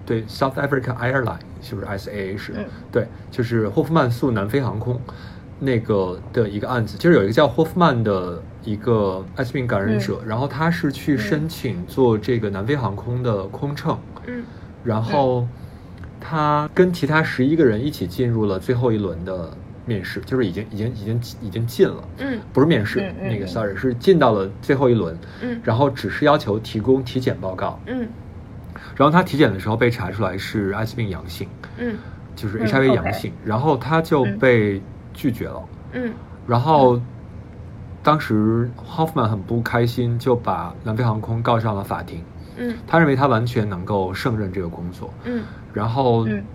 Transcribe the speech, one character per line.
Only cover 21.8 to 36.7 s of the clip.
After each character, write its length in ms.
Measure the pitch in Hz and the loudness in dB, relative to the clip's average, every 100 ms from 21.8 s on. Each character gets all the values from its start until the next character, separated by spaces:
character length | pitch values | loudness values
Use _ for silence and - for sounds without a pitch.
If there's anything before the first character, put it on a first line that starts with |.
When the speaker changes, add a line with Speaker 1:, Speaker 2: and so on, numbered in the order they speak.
| 160 | 2
Speaker 1:
了， 160 | 85 - - | 2 -12 -6
Speaker 3:
嗯。 180 | 269 233 - | -4 -4 0
Speaker 1:
不 80 | - | 4
是 40 | 151 | 6
面 200 | 135 101 | 4 2
试， 140 | 127 | -2
Speaker 2:
嗯， 140 | 92 87 | -2 -4
嗯， 80 | 98 | -4
Speaker 1:
那 100 | 110 | -2
个， 60 | |
Speaker 2:
嗯。 40 | 95 | -2
Speaker 1:
sorry， 280 | 113 104 98 | -2 -2 0
是 160 | 131 | -2
进 260 | 120 190 175 | 2 6 8
到 140 | 131 | 8
了 180 | 104 95 - | 4 0 -4
最 120 | - | 0
后 140 | 131 135 | 4 6
一 60 | |
轮， 200 | 113 85 82 - - | 4 2 -6 -12 -8
Speaker 3:
嗯。 180 | 247 233 | -6 -4
Speaker 1:
然 140 | - 113 | 0 2
后 140 | 143 | 2
只 180 | 123 101 | 2 -4
是 160 | - | 2
要 140 | 147 147 | 4 4
求 200 | - 107 | 2 -2
提 220 | 110 110 | -2 -2
供 240 | 110 131 | 4 4
体 160 | 127 131 | 2 -2
检 160 | 120 - | -2 -2
报 160 | 95 | -6
告， 240 | 92 98 - | -4 -6 -6
Speaker 3:
嗯。 240 | 190 254 226 - - - - - - - - - | -8 -6 -6 -10 -16 -16 -16 -16 -14 -14 -12 4
Speaker 1:
然 100 | 143 | 6
后 60 | |
他 100 | 170 | 6
体 140 | 180 139 | 4 4
检 160 | 135 | 4
的 80 | 95 | 4
时 80 | 107 | -2
候 80 | 117 | 2
被 140 | 120 | 2
查 200 | 120 92 | 2 -6
出 140 | 95 | -2
来 120 | 98 92 | -2 -2
是 360 | - 117 95 | -4 -2 -2
艾 120 | 101 | -2
滋 120 | 110 - | -4 -4
病 120 | 107 | -4
阳 180 | 80 80 | -6 -10
性， 200 | - 95 - - - | -10 -12 -12 -16 -6
Speaker 3:
嗯。 180 | 240 214 - - - | -6 -6 -10 -14 -14
Speaker 1:
就 140 | - 104 | -8 -6
是 100 | 110 | -2
Speaker 2:
嗯， 40 | |
Speaker 1:
H 140 | - 135 | 2 4
I 40 | |
V 80 | 135 | 6
阳 240 | - - | 4 0
性， 180 | - - | -4 -6
Speaker 2:
OK。 100 | - | -6
Speaker 1:
然 140 | 107 110 | -2 2
后 180 | 156 131 | 4 2
他 260 | 123 160 | 2 0
就 220 | 165 151 117 - | 4 2 2 4
被 380 | 131 117 104 98 | 6 6 4 0
Speaker 2:
嗯。 40 | - - - - | -6 -16 -16 -4
Speaker 1:
拒 140 | - | -2
绝 160 | - 78 | -2 -6
了。 120 | 64 - - - | -8 -12 -16 -10
Speaker 3:
嗯。 180 | 247 240 - - - - | -6 -6 -6 -16 -12 0
Speaker 1:
然 140 | 117 | 2
后 360 | 139 | 6